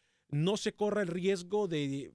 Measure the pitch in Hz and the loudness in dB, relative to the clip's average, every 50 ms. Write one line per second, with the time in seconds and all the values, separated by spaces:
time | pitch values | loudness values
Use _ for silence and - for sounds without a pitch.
0 | _ _ _ _ _ _ 147 147 156 180 208 208 - 214 - - 214 208 202 208 | _ _ _ _ _ _ -2 0 2 2 0 0 -2 -4 -2 0 0 0 2 0
1 | 202 170 165 185 175 190 196 180 180 175 202 208 208 180 165 151 143 139 139 139 | 0 0 -2 0 0 0 0 0 -2 -2 0 0 0 0 0 0 0 0 -2 -4
2 | 135 78 | -6 -8